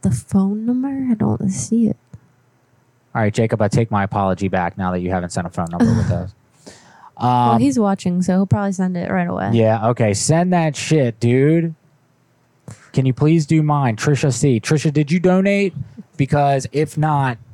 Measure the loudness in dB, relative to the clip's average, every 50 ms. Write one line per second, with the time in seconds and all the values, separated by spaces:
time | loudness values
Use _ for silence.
0 | 0 -2 -2 -2 -6 _ 0 0 0 0 -2 -4 -4 -2 -2 -2 -2 -4 -4 -4
1 | -2 -2 0 0 0 -2 -2 -2 -2 -4 -4 -4 -4 -2 0 2 2 0 0 _
2 | _ _ -20 -20 _ _ _ _ _ _ _ _ _ _ _ _ _ _ _ _
3 | _ _ _ -2 -2 0 0 0 0 0 0 0 0 0 2 0 0 0 0 -2
4 | -2 -2 -2 -2 0 0 -2 -2 -2 -2 -2 -2 -2 -2 -4 -4 -4 -4 -2 -2
5 | -4 -2 -4 -4 -4 -4 -6 -6 -8 -6 -6 -6 -8 -6 -2 -2 0 0 2 0
6 | 0 -2 -2 -4 -4 -8 -14 _ _ _ _ _ _ -20 -20 -20 _ -20 -20 -20
7 | -20 -20 _ -4 -2 0 2 2 4 4 4 4 2 2 2 0 0 0 0 -2
8 | -2 -2 -2 0 0 0 2 0 2 0 0 0 0 -4 -2 -2 -4 -4 -4 -6
9 | -4 -4 -2 -2 -2 -2 -4 -4 -2 0 2 2 4 4 2 2 2 0 2 2
10 | 0 0 0 0 0 0 2 2 2 2 2 2 0 0 -2 -4 -2 0 2 2
11 | 2 0 -2 _ 0 2 2 4 4 4 2 2 0 -2 -6 _ _ _ _ _
12 | _ _ _ _ _ _ _ _ _ _ _ _ _ -20 -20 -20 -20 -4 -2 0
13 | 0 0 0 2 2 2 4 2 2 2 2 2 2 2 2 2 2 0 -2 0
14 | 0 0 0 2 0 0 0 2 2 2 2 0 0 0 -2 0 0 0 0 0
15 | 0 0 0 0 2 2 2 4 2 2 2 0 0 -2 -4 -8 -14 -14 -16 -20
16 | -20 _ _ -4 -2 0 2 2 2 2 2 0 -2 -4 -2 -2 -2 -2 -2 -2
17 | 0 0 2 0 0 -2 -4 -6 -12 _